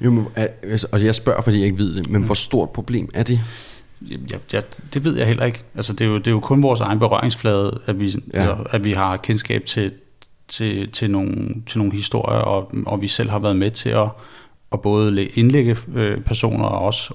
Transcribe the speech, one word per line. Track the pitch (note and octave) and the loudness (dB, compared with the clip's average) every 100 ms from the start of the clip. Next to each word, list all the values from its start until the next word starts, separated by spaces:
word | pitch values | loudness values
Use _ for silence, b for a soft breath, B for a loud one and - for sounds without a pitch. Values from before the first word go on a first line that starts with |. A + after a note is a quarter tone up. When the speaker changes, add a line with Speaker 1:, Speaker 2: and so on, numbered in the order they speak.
Speaker 1:
Jo, | A#2+ | 2
men, | A#2 G#2+ - | 2 2 -2
er, | A2 - | -4 -4
altså, | F#2+ A2 - | -4 -2 0
og | G2+ G#2+ | 2 2
jeg | A2 | 2
spørger, | - - | 0 0
fordi | A#2 G#2 | 2 2
jeg | G2 | 2
ikke | F#2+ | 2
ved | G#2 E2+ | 0 -2
det, | E2+ | -2
men | G2+ | 0
Speaker 2:
Mm. | - | 2
Speaker 1:
hvor | G#2 | 0
stort | - B2 D#2 | 0 0 0
problem | - A#2 A#2+ F2 | -4 -4 -4 -4
er | - | -2
det? | A2+ A#2+ A#2 B B B B - | 0 0 -2 B B B B -20
Speaker 2:
Ja, | - - - G2 - | -14 -12 -10 -10 -6
ja, | G#2 - - - | -6 -6 -10 -8
det | C#3+ | -2
ved | D3+ B2 | 0 2
jeg | A2+ | 2
heller | A2+ B2 | 2 0
ikke. | A#2 - - | -2 -8 -8
Altså, | A2+ | -6
det | G2 | 0
er | A2+ | 0
jo, | G#2 | 2
det | A2 | 2
er | |
jo | A2 | 0
kun | - C#3 | 4 4
vores | C#3 A#2+ | 6 4
egen | G#2 G#2+ | 2 2
berøringsflade, | A2 C#3 B2+ A2+ A2+ G2+ G2+ - - | 2 2 0 0 2 2 2 -2 -4
at | G2 | -2
vi, | G2+ G2+ - | -2 -2 -4
Speaker 1:
Ja. | - | 0
Speaker 2:
altså, | F#2+ G#2 - | 0 0 -2
at | A2 | -2
vi | G2+ | 0
har | F#2+ F#2+ F#2 | 0 0 0
kendskab | - G#2+ - A2 - | 0 -2 0 -4 -2
til, | - G2 - - _ - - - | -2 -2 -4 -16 _ -20 -20 -14
til, | - A2 G2+ G2+ | -6 -4 -2 -6
til | - A2 | -4 -2
nogle, | G2 G2 G2 G2+ A2+ A2+ | 0 0 -2 -4 -6 -6
til | A2+ | -2
nogle | G2+ | 0
historier, | G2+ G2+ A2 - A2+ | 0 -2 -2 0 0
og, | G#2+ G2 F#2+ A2+ G#2 | 2 0 -2 -6 -4
og | G2+ | -2
vi | G2+ | -2
selv | - A2 | -2 -2
har | G#2 | 0
været | G#2 F#2+ | 0 2
med | G2+ | 0
til | A2+ A#2 | -2 -2
at, | A2 G#2+ - B B B B - | 0 0 -2 B B B B -8
at | G#2+ | -4
både | G#2 G#2 G#2+ | 0 2 4
læ-, | G2+ G2 | 2 0
indlægge, | - A#2 C#3+ A#2+ A2+ - B2 | 2 4 6 4 2 -2 -2
øh, | G#2+ G#2 | -2 -2
personer | - A2+ A2+ A2 G#2+ | -2 0 0 0 0
og | G2 F#2+ | 0 -2
også | G#2 - | -2 -6